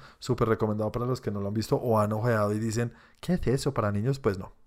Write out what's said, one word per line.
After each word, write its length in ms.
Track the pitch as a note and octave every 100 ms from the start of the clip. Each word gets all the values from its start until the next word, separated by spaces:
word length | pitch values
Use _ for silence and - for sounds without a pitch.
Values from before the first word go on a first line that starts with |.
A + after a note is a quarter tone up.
| - -
súper 300 | - A#2+ A2+
recomendado 420 | A2 G#2+ G#2+ G#2+
para 140 | A#2 B2
los 160 | B2+
que 100 | -
no 100 | G2+
lo 60 | G2+
han 40 |
visto 220 | A2 - C3+
o 220 | A2+ G#2+
han 140 | G#2
ojeado 400 | G#2+ A#2+ A2 G#2
y 60 | G#2+
dicen, 340 | A2+ G#2+ A#2+ - - -
"¿Qué 120 | - F3+
es 120 | -
eso 260 | C3+ C#3+
para 180 | - G#2
niños?". 280 | G2+ A#2+ C3+
Pues 180 | A2 F#2+
no, 140 | - -